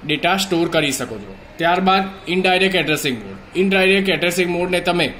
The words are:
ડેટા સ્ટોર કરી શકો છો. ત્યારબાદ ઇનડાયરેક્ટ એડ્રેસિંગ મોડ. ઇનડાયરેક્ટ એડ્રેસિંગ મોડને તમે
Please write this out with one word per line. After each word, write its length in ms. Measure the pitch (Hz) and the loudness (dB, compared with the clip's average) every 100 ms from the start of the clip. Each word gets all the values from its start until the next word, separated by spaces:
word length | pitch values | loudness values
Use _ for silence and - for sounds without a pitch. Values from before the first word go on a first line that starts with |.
| - | -4
ડેટા 300 | 151 170 190 | -2 0 0
સ્ટોર 320 | 190 170 170 | 0 0 2
કરી 240 | 165 151 | 0 0
શકો 260 | 127 123 110 | -2 -6 -10
છો. 160 | 98 95 - - | -12 -16 -20 -4
ત્યારબાદ 460 | 165 180 190 190 196 - - | 0 2 4 2 0 -8 -4
ઇનડાયરેક્ટ 480 | 180 190 185 190 185 | 0 2 2 2 0
એડ્રેસિંગ 420 | 151 151 151 120 | 0 0 -2 -4
મોડ. 400 | 98 95 - 160 | -8 -16 -10 -2
ઇનડાયરેક્ટ 500 | 190 190 190 196 196 | 2 4 4 2 2
એડ્રેસિંગ 420 | 160 170 202 175 | 0 0 0 -2
મોડને 300 | 175 180 180 | -2 -2 -2
તમે 320 | 175 175 147 - | 0 0 0 -2